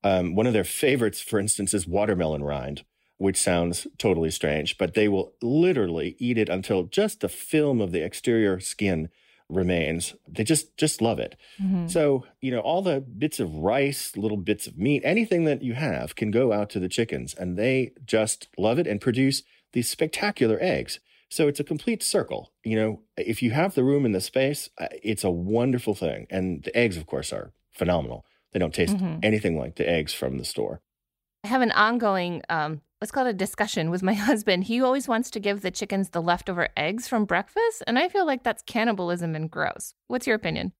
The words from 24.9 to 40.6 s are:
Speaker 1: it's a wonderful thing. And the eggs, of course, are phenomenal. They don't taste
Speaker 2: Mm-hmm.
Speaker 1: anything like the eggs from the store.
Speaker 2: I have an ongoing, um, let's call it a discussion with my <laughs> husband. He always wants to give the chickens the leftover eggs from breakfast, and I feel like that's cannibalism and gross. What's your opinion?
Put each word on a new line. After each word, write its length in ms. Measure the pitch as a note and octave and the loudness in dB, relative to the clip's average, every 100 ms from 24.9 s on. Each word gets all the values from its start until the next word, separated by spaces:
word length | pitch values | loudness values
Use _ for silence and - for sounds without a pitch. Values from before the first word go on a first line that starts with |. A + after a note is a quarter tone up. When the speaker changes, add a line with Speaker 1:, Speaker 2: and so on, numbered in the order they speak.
| - | -8
Speaker 1:
it's 200 | G#2+ G#2 G2+ | -6 -2 0
a 40 | |
wonderful 640 | F2 F2+ A2 B2+ B2 A2+ | 0 0 2 2 0 0
thing. 320 | G2+ E2+ G#1 - | -2 -2 -4 -6
And 340 | F#2+ F#2 E2 | -4 -2 -4
the 120 | D2 - | -2 2
eggs, 180 | A#2+ E2+ | 2 0
of 80 | D2+ | -6
course, 280 | C2+ - | -6 -6
are 180 | G1+ - _ _ | -8 -10 _ _
phenomenal. 540 | - F2 F2 B1+ A#1 - _ _ | -4 0 2 0 -10 -16 _ _
They 60 | G2+ | -2
don't 140 | E2+ | -2
taste 220 | - E2+ G3+ | 0 0 2
Speaker 2:
Mm-hmm. 240 | F3+ D#2+ | 0 0
Speaker 1:
anything 340 | G#2+ G#2+ G#2 D#2+ | 2 2 2 -2
like 160 | B1+ - | -4 -4
the 120 | - | 0
eggs 240 | E2 D2+ | 0 0
from 240 | - C2 C2 | -4 -4 -4
the 80 | - | -6
store. 360 | - G1+ - _ _ _ _ _ _ | -4 -6 -6 _ _ _ _ _ _
Speaker 2:
I 60 | G#3 | -2
have 120 | C4 | 2
an 100 | A#3+ | 2
ongoing, 680 | - G#3+ A#3+ A3 F#3+ F3+ E3+ - | 4 4 4 2 2 0 -4 -4
um, 320 | E3 D3+ D#3 _ _ | -2 -2 -6 _ _
let's 100 | G#3+ | -6
call 140 | C#4 B3+ | -2 0
it 40 | |
a 20 | |
discussion 580 | F#3+ G3+ - G#3 - D#3+ | 0 -4 -2 -2 0 0
with 100 | F3+ | 0
my 120 | F#3 | 0
<laughs> 160 | G#3 G#3 | 2 2
husband. 340 | A#3 G#3 F3+ | 2 4 4
He 180 | F#3+ A#3 | 2 2
always 240 | B3+ C4+ B3+ | 4 2 2
wants 200 | A3+ B3 | 0 0
to 80 | A3 | -2
give 200 | G3+ G3+ | -2 0
the 80 | G#3+ | -2
chickens 400 | - G3+ G3 G3 | -4 -2 0 0
the 100 | E3+ | 0
leftover 480 | E3+ F3 - F3 D#3+ - | 2 0 0 -2 0 0
eggs 320 | D3+ G#3+ - | -2 -2 -2
from 160 | A#3 G#3 | 0 2
breakfast, 580 | F3 G3+ - A#4 - - | 0 0 0 0 0 0
and 140 | A#3+ | 2
I 80 | F4+ | 2
feel 180 | G4+ E4+ | 2 2
like 180 | C4 | 0
that's 200 | - G#3 | -2 -4
cannibalism 720 | - A#3 A#3 G3+ F3 F3 E3+ D#3+ | -4 0 2 0 0 -2 -2 -4
and 160 | D#3+ | -4
gross. 440 | D#3+ D3+ - - - _ | -2 -4 -4 -14 -16 _
What's 200 | B3 B3 | -4 0
your 100 | A3 | 0
opinion? 340 | F3+ D#3 | 0 -2